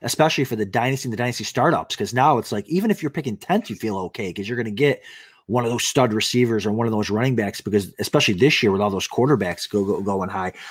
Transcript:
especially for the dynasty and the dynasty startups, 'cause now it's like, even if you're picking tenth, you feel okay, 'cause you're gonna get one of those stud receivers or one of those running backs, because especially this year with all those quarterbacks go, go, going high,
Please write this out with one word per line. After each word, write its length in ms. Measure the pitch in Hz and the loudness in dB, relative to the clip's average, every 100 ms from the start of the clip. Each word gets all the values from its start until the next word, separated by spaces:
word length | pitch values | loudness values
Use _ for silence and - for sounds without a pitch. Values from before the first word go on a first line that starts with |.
especially 420 | 123 - 156 156 | -4 2 2 2
for 120 | 135 110 | 0 -2
the 100 | 101 | -2
dynasty 400 | 113 123 135 127 | 0 0 -2 -4
and 60 | |
the 40 | 110 | -4
dynasty 280 | 123 120 | -4 -4
startups, 500 | 110 - 135 156 - | -4 0 2 2 -2
'cause 180 | - 101 | -6 -2
now 260 | 120 143 131 | 2 4 4
it's 120 | - | 0
like, 180 | 107 - | -6 -2
even 220 | 175 220 | 0 0
if 120 | 196 | 0
you're 80 | 151 | -2
picking 260 | 165 139 196 | -6 -6 -6
tenth, 340 | - 196 - | -2 -2 -2
you 60 | 101 | -6
feel 200 | - - | -4 -4
okay, 340 | 90 - 95 | -4 -6 -8
'cause 160 | 87 98 | -6 -6
you're 80 | 123 | -4
gonna 160 | 113 | -4
get 300 | 101 143 - - - - _ - | 0 2 0 -4 -20 -20 _ -4
one 180 | 120 | -2
of 60 | 117 | 0
those 140 | 120 | -2
stud 280 | - - 123 | 0 2 2
receivers 540 | 107 - 123 120 113 104 | 2 0 2 2 2 0
or 60 | |
one 160 | 107 117 | 0 0
of 40 | |
those 160 | 107 101 | 0 0
running 280 | 107 127 117 | 0 0 0
backs, 240 | 101 - | -2 -4
because 340 | - 104 90 - | 0 0 0 -4
especially 340 | 104 147 143 | 0 2 2
this 280 | 92 131 - | 4 4 6
year 100 | 110 | 2
with 80 | 95 | 2
all 100 | 104 | 0
those 160 | 95 - | -2 -2
quarterbacks 640 | - 131 131 92 85 - | 0 2 2 0 -4 -4
go, 140 | 104 | 0
go, 160 | 98 87 | 0 0
going 280 | 98 98 92 | -2 -2 -2
high, 240 | 95 92 - - | -4 -6 -8 -12